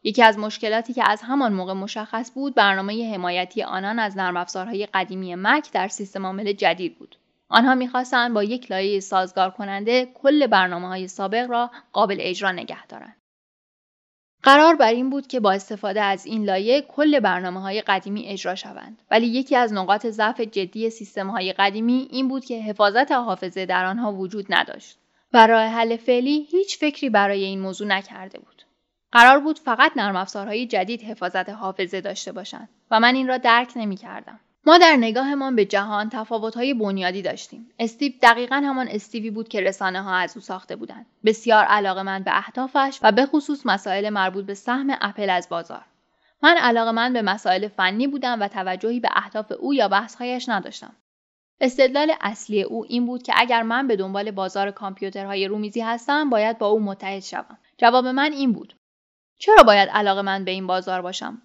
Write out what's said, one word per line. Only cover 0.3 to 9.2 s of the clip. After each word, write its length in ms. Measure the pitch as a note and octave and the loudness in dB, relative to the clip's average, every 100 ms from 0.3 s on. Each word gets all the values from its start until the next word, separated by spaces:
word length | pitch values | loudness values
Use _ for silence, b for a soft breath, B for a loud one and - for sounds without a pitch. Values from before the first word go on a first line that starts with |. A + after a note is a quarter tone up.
| G#3 | 4
مشکلاتی 540 | G#3+ G#3 A3 A3 A3+ | -4 -6 -4 -4 -4
که 180 | B3 G#3 | -2 -2
از 120 | A3 | -2
همان 300 | A#3 C#4 B3 | -4 -2 0
موقع 200 | F#3+ F3+ | -2 -4
مشخص 580 | F#3+ G3 A3+ G#3+ A3+ A#3 | -8 -8 -10 -10 -10 -10
بود، 200 | C4+ C#4 | -8 -4
برنامه 600 | C#4 G3+ F#3+ G3 A3 A3+ | 2 2 2 -2 -6 -6
حمایتی 480 | G3+ F3+ F3 F3+ A3 | -4 -4 -4 -4 -4
آنان 360 | - F#3+ G3 A#3 | -4 -4 -4 -4
از 180 | G#3+ G3 | -4 -2
نرم 200 | F#3 F3 | -4 -4
افزارهای 500 | F3+ F#3+ F#3+ G3 G#3 | -6 -8 -8 -6 -4
قدیمی 480 | F#3+ F#3 F#3 F#3 | -4 -4 -6 -8
مک 380 | F3 G3+ D4 D4 | -4 0 0 0
در 160 | - G3 | -4 -4
سیستم 380 | - G3 G3 F#3+ | -6 -10 -8 -8
عامل 260 | F#3+ G#3 | -6 -6
جدید 460 | G3+ F#3+ F3 F3 - | 0 0 0 -4 -10
بود. 180 | - _ _ _ - | -20 _ _ _ -2
آنها 260 | - B3+ | 2 4
می‌خواستند 600 | B3+ B3 B3+ B3+ B3+ A#3+ | 2 0 -4 0 0 0
با 100 | A3+ | 0
یک 260 | G#3 B3 - | -2 -4 -6
لایه 300 | F#3+ G3 G3+ | -4 -2 -2
سازگار 500 | F#3+ F#3+ | -2 -2